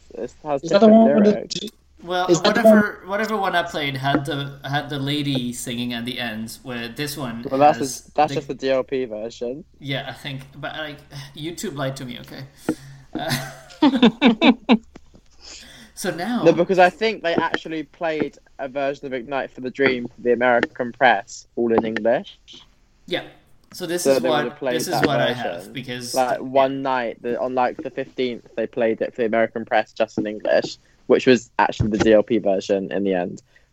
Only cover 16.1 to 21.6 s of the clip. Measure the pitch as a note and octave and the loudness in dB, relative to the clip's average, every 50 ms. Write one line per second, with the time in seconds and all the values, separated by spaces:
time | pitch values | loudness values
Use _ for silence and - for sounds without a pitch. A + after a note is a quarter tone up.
16.1 | D#3+ E3 F3+ A3 B3 A3+ D#3 E3 D#3+ D#3+ F3 - F#3+ F3 F3+ F3+ - - A3 A3+ | -4 -4 -4 -2 -2 4 4 4 4 4 2 2 4 4 4 4 4 0 -2 -2
17.1 | G#3+ - - E3+ E3+ E3 E3 D#3+ - - - E3+ D#3+ D#3 D3+ - - _ F3 D#3+ | -2 -2 -2 -2 0 0 0 0 -2 -6 -8 -8 -8 -8 -8 -10 -10 _ -4 -4
18.1 | D#3 D#3 D3 C#3+ - - _ _ _ - C#3 C3+ B2 C#3+ C3+ C#3 C#3+ C#3 - C#3 | -2 -2 -4 -6 -8 -14 _ _ _ -12 -12 -8 -6 -4 -4 -4 -4 -6 -8 -8
19.1 | B2+ B2+ A2+ C#3 C#3+ C3+ - - - - B2+ B2+ - - C#3 C3 B2+ B2 A#2+ A#2+ | -8 -8 -8 -6 -6 -6 -6 -6 -10 -10 -10 -10 -2 0 0 2 2 0 -6 -10
20.1 | - - A#2 A#2+ A#2+ A2+ B2+ B2+ A#2+ A#2 A#2+ - - - B2+ A#2+ - - C#3 B2 | -12 -4 0 0 2 4 4 4 4 2 2 -2 -6 -8 -8 -8 -2 2 4 4
21.1 | A2 G2 - - - - - _ _ B2 | 4 4 0 -6 -16 -20 -20 _ _ -4